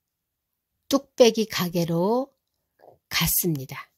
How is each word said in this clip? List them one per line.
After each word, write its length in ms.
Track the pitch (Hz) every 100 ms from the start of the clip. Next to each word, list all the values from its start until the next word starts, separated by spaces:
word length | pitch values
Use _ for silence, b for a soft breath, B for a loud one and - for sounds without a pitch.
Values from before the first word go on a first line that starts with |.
| _ _ _ _ _ _ _ _ -
뚝배기 600 | 269 - - 240 220 214
가게로 840 | - 175 175 170 170 190 240 269 _ _ _ _ _ - - _
갔습니다. 840 | - 165 - 180 147 135 143 -